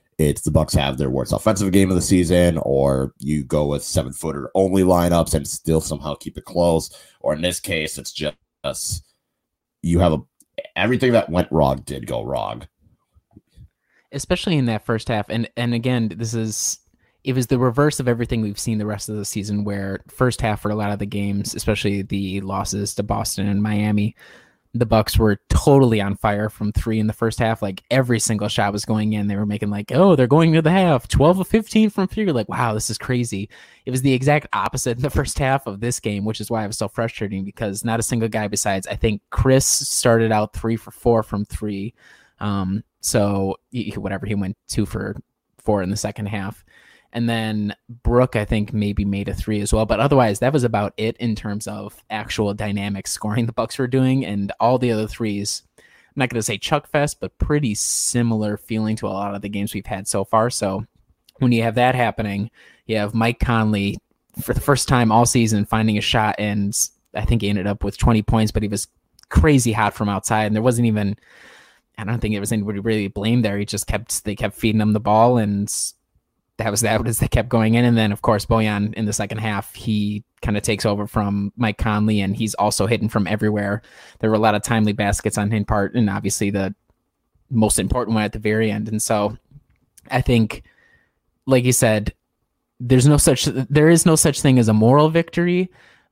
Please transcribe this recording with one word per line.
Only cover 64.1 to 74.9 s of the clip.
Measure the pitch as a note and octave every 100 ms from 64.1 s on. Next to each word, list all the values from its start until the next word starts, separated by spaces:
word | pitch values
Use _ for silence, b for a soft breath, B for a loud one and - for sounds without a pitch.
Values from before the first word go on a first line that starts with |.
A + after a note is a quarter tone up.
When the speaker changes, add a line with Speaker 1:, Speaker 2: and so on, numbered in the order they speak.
| _ _ -
Speaker 2:
for | - -
the |
first | - C3+ -
time | B2+ A2+
all | G#2+ A#2+
season | B2+ A2+ G#2+ G#2
finding | A2 A2 G#2
a |
shot, | - A#2+ G#2+ -
and | G#2 G#2 G2+ - - - _
I | - -
think | A#2
he | G2+
ended | G#2 G2
up | G2+
with | G2+ -
twenty | B2 A2+
points, | G#2 A2+ A2
but | -
he | G#2+
was | G2+ - _ _ _ _
crazy | - D#3 C#3+ A#2
hot | A2 G#2+
from | - G#2
outside, | G2 - A2 G#2+
and | G#2+
there |
wasn't | A#2+ A#2+ A#2+
even, | G#2+ G2+ F#2+ B B B B B B _ -
I | G#2
don't | A#2
think | G#2+
there | G#2+
was | G2+
anybody | A2+ G2+ G2+
really | A2 G#2+ G2
blamed | G2+ G#2+ A#2+ A2
there. | G2+
He | G2+
just | G2+ -
kept, | G#2 A2+ - -
they | G2+
kept | G#2+ -
feeding | A2+ G#2+
him | G#2+